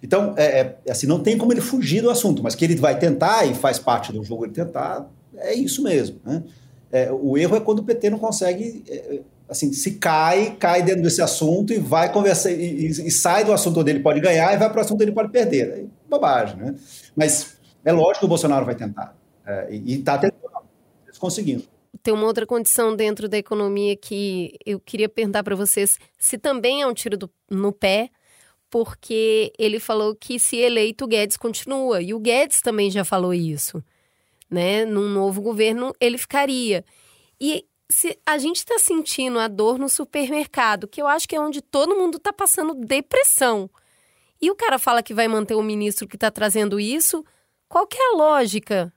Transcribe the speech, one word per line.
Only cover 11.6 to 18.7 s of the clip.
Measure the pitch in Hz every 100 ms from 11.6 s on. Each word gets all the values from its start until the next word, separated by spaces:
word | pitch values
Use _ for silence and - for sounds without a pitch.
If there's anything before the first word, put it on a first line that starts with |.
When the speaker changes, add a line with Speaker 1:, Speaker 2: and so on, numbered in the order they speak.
| 208
Speaker 1:
e | 220
vai | 139 160 175
conversar, | 208 202 175 196
e, | 170 175 143 160
e, |
e | 151 160
sai | - 180 190
do | 220
assunto | 202 180 165
onde | 151
ele | 139
pode | 156 147
ganhar | 180 165 165
e | 202
vai | 214
pro | 214
assunto | 208
onde | 214
ele | 214
pode | 208 214
perder. | 247 220 135 113
É | - - _ _
bobagem, | 285 151 131 104 92
né? | 117 139 - - -
Mas | - 156 - - - _ _
é | 156
lógico | 170 165 -
que |
o | 185
Bolsonaro | 170 151 139
vai | 127